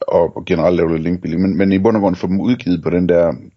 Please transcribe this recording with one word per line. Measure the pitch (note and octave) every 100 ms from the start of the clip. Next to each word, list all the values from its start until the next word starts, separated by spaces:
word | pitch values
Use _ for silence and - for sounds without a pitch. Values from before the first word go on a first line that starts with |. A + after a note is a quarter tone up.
og | - F2+ E2 - F2+
generelt | E2+ E2 F2
lave | E2
lidt | D#2+
linkbuilding. | E2 F2+ D#2 E2+
Men, | F#2+ E2+
men | G2
i | F#2+
bund | G#2 A2
og |
grund | G2 F#2
få | F#2+
dem | F#2+
udgivet | G#2 B2 - F2
på | -
den | F2 F2+
der, | E2+ E2+ B1+ -